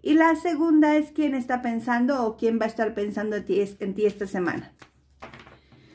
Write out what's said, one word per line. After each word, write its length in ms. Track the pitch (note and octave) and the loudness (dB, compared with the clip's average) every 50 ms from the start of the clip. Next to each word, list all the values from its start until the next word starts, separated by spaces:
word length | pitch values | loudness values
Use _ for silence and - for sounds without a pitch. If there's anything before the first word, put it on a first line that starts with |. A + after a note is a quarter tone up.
Y 120 | - - D4+ | 0 2 4
la 220 | D#4+ D#4+ E4 D#4+ | 4 4 4 2
segunda 600 | D#4 E4 F4+ E4 C#4+ E4 E4 D#4 D#4 D4+ D4+ D4+ | 2 0 -4 0 0 2 4 6 6 6 6 4
es 140 | D4+ D4+ D4+ | 2 0 0
quién 220 | - - D4+ C#4+ C4+ | -2 -2 -2 0 -2
está 280 | C4 A#3+ - B3+ B3 | -4 -4 -4 -4 -4
pensando 640 | B3 A#3+ A#3 A3+ A3+ B3 A#3+ A#3+ B3 B3+ C#4+ C4 A#3+ | -2 -4 -4 -4 -2 -2 0 0 2 0 0 0 -2
o 120 | A3 A3+ | -4 -4
quién 220 | - - A3+ A3+ A3+ | -2 -2 0 0 0
va 60 | A3 | -2
a 20 | |
estar 260 | A3 A3 - A3+ G#3+ A3+ | -2 -2 -2 -4 -2 -2
pensando 440 | G#3 G3+ G#3 G3+ G#3+ G#3 G#3+ G#3+ | -4 -6 -4 -4 -4 -4 -4 -4
en 80 | G#3 - | -6 -2
ti, 160 | - F#3 G3 | -2 0 0
es-, 160 | G3+ G3 G3+ - | 0 -2 -4 -8
en 160 | G#3+ G3 F#3+ | -8 -6 -2
ti 100 | G3+ G#3+ | 0 0
esta 220 | G#3 G3+ - G#3 | 0 0 -2 -8
semana. 460 | F#3+ - F#3+ F3+ E3 - - - - _ _ - _ _ _ _ _ _ _ - - - - - - - - _ _ - _ _ _ | -6 -4 -4 -2 -2 -4 -6 -10 -12 _ _ -20 _ _ _ _ _ _ _ -20 -20 -20 -20 -20 -20 -20 -20 _ _ -20 _ _ _